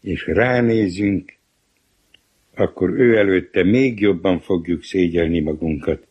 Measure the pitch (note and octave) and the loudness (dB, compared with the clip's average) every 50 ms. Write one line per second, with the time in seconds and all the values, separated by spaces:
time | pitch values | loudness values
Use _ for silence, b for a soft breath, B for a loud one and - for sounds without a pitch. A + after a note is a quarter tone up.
0 | - - E2+ - - - D#2+ F#2+ A#2 B2+ B2 B2 A#2+ A#2 A2+ A2 G#2+ F#2 F2 F#2+ | -6 -6 -8 -6 -4 -2 0 0 2 2 2 2 2 2 2 2 0 -2 -2 -2
1 | G#2 G2+ G2 F2+ - - _ _ _ _ _ _ _ _ _ _ _ _ _ _ | -2 0 -2 -2 -6 -10 _ _ _ _ _ _ _ _ _ _ _ _ _ _
2 | _ _ _ _ _ _ _ _ _ _ _ - G2+ - - - F#2 F2+ - - | _ _ _ _ _ _ _ _ _ _ _ -2 -2 -2 0 -2 -2 -2 2 2
3 | B2+ A#2+ A2+ G#2+ G2+ G2 F#2+ F2+ F2+ - - G2 F2+ F#2+ G#2+ B2+ C3+ C3 A#2+ G2 | 4 4 4 4 2 2 2 0 -2 -2 -2 0 2 2 2 2 2 0 0 0
4 | G#2 G2+ F#2+ E2+ F2 F#2+ F2+ E2+ - - G2 F2 E2 F2 F2 D#2 - - - F#2+ | 0 0 0 2 0 -2 -2 -2 -2 -4 -4 -4 -2 -4 -6 -6 -6 -4 -2 0
5 | F2+ E2+ E2 E2+ E2 E2 E2+ E2 D2+ D#2+ D#2 D#2 E2 D#2+ D#2 C#2 - - D#2+ - | 0 0 0 0 0 0 0 -2 -2 -4 -4 -4 -4 -6 -6 -4 -4 -4 -6 -6
6 | - _ | -8 _